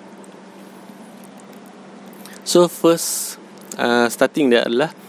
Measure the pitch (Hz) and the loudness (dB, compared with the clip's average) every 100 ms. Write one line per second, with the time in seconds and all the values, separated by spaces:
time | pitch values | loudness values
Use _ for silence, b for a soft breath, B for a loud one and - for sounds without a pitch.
0 | - - - - - - - - - - | -20 -20 -20 -20 -20 -20 -20 -20 -20 -20
1 | - - - - - - - - - - | -20 -20 -20 -20 -20 -20 -20 -20 -20 -20
2 | - - B B - 175 175 - 165 170 | -20 -20 B B 0 2 2 2 0 0
3 | - - - - - - - - 123 120 | -2 -8 -10 -14 -20 -20 -16 -6 0 2
4 | 120 - 131 - 139 117 - 120 160 - | 0 2 0 2 2 2 2 -2 -2 -6